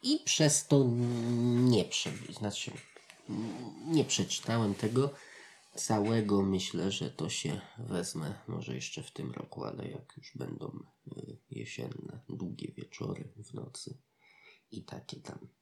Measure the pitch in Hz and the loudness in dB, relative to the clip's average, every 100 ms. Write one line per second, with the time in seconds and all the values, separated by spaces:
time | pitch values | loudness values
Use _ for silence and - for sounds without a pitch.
0 | 254 311 - - 156 143 - 143 131 120 | 2 0 2 6 6 6 6 6 6 4
1 | 120 120 117 120 120 120 127 117 85 - | 2 0 2 4 6 6 8 8 4 0
2 | - 71 - - 104 - - - - - | -2 -6 -10 -4 -4 -4 -8 -10 -18 -20
3 | - - - 104 113 98 117 - 147 160 | -20 -20 -8 -4 -4 -6 -10 -10 2 4
4 | 131 - 92 - - 117 107 98 110 120 | 4 2 0 -2 0 4 4 2 2 4
5 | 143 - - - - - _ - - 110 | 2 0 -18 -20 -20 -20 _ -8 0 2
6 | 104 113 104 101 98 95 - 87 90 101 | 4 4 4 4 6 2 0 0 0 0
7 | - - - - - 87 - - 117 92 | -4 -4 -4 -2 -2 -4 -8 -12 -6 -4
8 | 90 156 156 - - 120 - - - - | -4 -4 -6 -8 -8 -8 -6 -6 -6 -10
9 | - - - - - - 110 - - - | -12 -8 -8 -8 -10 -8 -8 -6 -8 -10
10 | - - - 127 - - - - - _ | -14 -18 -16 -10 -8 -8 -10 -10 -16 _
11 | - - - 113 _ 117 113 - - - | -16 -14 -14 -16 _ -10 -10 -8 -8 -8
12 | - - - - 87 - - - - - | -12 -14 -12 -8 -8 -8 -10 -10 -14 -8
13 | - - - - 107 - - - - 127 | -6 -6 -10 -16 -12 -12 -12 -12 -14 -14
14 | _ _ _ _ - - _ 113 - - | _ _ _ _ -20 -20 _ -14 -12 -14
15 | - - - - - _ | -12 -14 -12 -14 -14 _